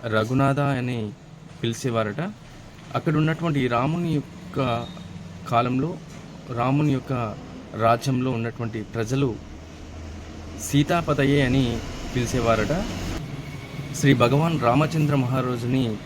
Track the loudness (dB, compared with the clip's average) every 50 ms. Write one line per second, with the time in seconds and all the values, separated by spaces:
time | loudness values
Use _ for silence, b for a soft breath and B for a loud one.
0 | -4 2 2 2 2 2 2 4 4 4 4 2 2 0 0 0 -2 -2 -2 -4
1 | -4 -6 -8 -10 -18 -20 -20 -20 -20 -20 -12 -4 -4 -4 -4 -2 -2 0 0 2
2 | 0 0 -2 -4 -6 -6 -8 -12 -18 -20 -20 -18 -18 -18 -18 -18 -18 -6 -6 -2
3 | 0 2 2 4 4 2 2 0 0 0 0 2 2 2 2 2 2 2 0 0
4 | 0 0 0 0 -2 -4 -12 -16 -14 -8 -4 -2 0 0 0 -2 -4 -6 -10 -14
5 | -14 -14 -14 -14 -14 -14 -14 -14 -6 2 4 4 4 4 2 0 0 -2 -4 -8
6 | -12 -14 -16 -16 -16 -16 -16 -16 -12 -8 -2 0 2 4 4 4 4 4 4 2
7 | 0 -2 -2 -2 -2 -4 -6 -8 -12 -14 -14 -14 -14 -10 -4 2 6 6 6 6
8 | 4 0 2 2 2 0 0 0 -2 -4 -4 -4 -6 -4 -4 -6 -8 -4 -2 -2
9 | -2 0 2 2 2 0 0 -4 -8 -14 -16 -16 -16 -16 -16 -16 -16 -14 -14 -12
10 | -12 -12 -12 -12 -12 -12 -14 -12 -12 -12 -12 -10 -8 0 2 2 4 4 2 0
11 | 2 0 2 2 4 4 4 4 4 4 4 4 2 2 0 -2 -4 -6 -8 -8
12 | -8 -4 -2 -2 -2 0 0 2 4 4 4 4 4 0 0 -2 -2 -4 -4 -6
13 | -6 -6 -6 -6 -6 -8 -10 -10 -10 -10 -12 -12 -12 -12 -10 -10 -8 -8 -6 2
14 | 6 6 6 8 6 6 6 4 4 2 2 2 4 4 4 4 4 4 2 2
15 | 2 4 2 2 2 2 0 0 0 0 -2 -2 -2 0 0 2 2 0 -2 -4
16 | -8